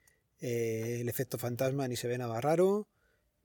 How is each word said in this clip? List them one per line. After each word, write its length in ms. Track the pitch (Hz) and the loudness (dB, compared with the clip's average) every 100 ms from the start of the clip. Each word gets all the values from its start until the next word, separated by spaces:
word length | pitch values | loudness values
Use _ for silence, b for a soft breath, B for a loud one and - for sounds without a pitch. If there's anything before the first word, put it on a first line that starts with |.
| b b b - | b b b -10
eh, 560 | 127 120 113 113 113 120 | -2 0 0 0 -2 -2
el 80 | 120 | -2
efecto 300 | 113 131 117 | -2 -4 -4
fantasma 500 | 120 120 131 139 131 | -4 0 0 0 -2
ni 80 | 120 | -2
se 140 | 120 | -2
ve 80 | 123 | -2
nada 240 | 123 113 | -2 0
raro 480 | 143 165 185 208 214 _ _ _ _ _ | 2 4 4 4 -2 _ _ _ _ _